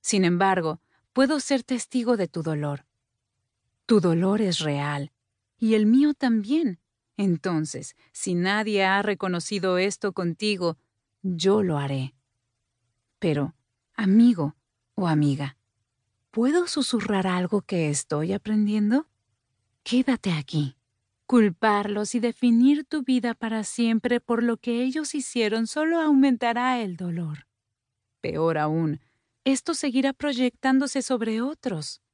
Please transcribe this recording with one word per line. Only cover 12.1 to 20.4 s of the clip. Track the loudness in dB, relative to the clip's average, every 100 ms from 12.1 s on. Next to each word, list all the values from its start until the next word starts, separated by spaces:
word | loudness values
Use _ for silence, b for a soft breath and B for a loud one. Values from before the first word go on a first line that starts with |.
| _ _ _ _ _ _ _ _ _ _ _
Pero, | -2 -2 -2 -8 _ _ _
amigo | -4 4 6 6 4 -2 -6 _ _ _
o | -4 0
amiga, | 2 2 0 -6 -12 _ _ _ _ _ _ _
¿puedo | -2 2 2 0
susurrar | -2 -2 -2 0 -2 0
algo | -2 0 -2
que | -2 -2 0
estoy | -2 -4 -4 -2
aprendiendo? | -4 -2 0 0 0 2 0 -2 _ _ _ _ _ _ _
Quédate | -2 0 2 0 0
aquí. | -2